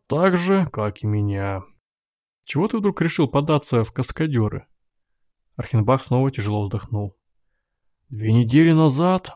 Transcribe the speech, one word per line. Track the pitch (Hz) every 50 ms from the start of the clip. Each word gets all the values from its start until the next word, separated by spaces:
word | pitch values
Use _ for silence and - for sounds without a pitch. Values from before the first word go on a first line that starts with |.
| _
так | - - 147 175 196 180
же, | 175 175 185 196 196 180 143 -
как | - 107 104 104 - -
и |
меня». | 107 104 104 104 101 101 98 98 98 98 95 95 - - _ _ _ _ _ _ _ _ _ _ _ _ _ _
«Чего | - - 139 185
ты | 220 - 226
вдруг | 202 202 190 - 165
решил | 165 - - 160 -
податься | - 139 147 160 156 147 - - - 117 110
в | - -
каскадеры?» | - 127 - - - 160 160 143 120 107 104 - - - _ _ _ _ _ _ _ _ _ _ _ _ _ _ _ _ _ _
Архенбах | - - - - 113 107 107 131 - -
снова | - 123 127 131 135
тяжело | 131 - 101 104 104 104 104
вздохнул. | 98 - 104 - - - 104 104 104 - _ _ _ _ _ _ _ _ _ _ _ _ _ _ _ _ _ _ -
Две | 131 104 110 110 110
недели | 120 120 113 123 151 165 165 160
назад | 160 160 156 127 139 170 180 185 185 - - -